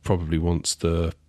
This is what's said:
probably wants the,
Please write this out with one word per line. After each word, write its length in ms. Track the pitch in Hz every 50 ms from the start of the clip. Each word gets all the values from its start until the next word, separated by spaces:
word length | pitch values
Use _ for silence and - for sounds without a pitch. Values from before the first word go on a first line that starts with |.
| -
probably 360 | - 98 87 85 78 82 80
wants 360 | 82 87 85 82 - - -
the, 380 | - - 85 82 82 82 82 - - _